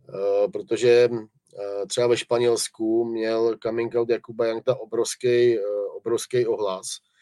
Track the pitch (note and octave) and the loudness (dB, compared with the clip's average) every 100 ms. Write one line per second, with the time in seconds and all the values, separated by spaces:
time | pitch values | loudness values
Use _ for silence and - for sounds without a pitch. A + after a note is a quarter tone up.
0 | - F#2+ G2+ G2+ G2+ G2+ F#2+ A2 A#2+ A#2+ | -14 -4 0 2 0 -2 -4 2 6 6
1 | A#2+ A#2 G#2+ _ _ G2+ G2+ G2+ F#2+ - | 4 0 -10 _ _ -12 -8 -8 -6 0
2 | A#2+ A#2 - A#2+ A#2+ A2+ - - A2 A2+ | 2 2 0 2 2 2 -2 -4 0 0
3 | A#2 A2+ A2 A2+ A#2 A2 A#2 A#2 A#2 A#2 | 0 -2 -2 0 0 -2 -4 -4 -2 -2
4 | A#2 A2+ - A2+ A2+ A2+ - - A2 A#2 | 0 -2 -4 -4 -2 -2 -2 -2 -2 -2
5 | - - B2 A#2+ A#2+ A2+ G2+ G#2 G2 F2 | -2 -2 2 4 4 2 -2 -4 -6 -8
6 | A2+ A#2 - B2+ A#2 G#2 G2+ F#2 - - | -4 -4 -2 -2 0 -2 -2 -4 -10 -14
7 | _ _ | _ _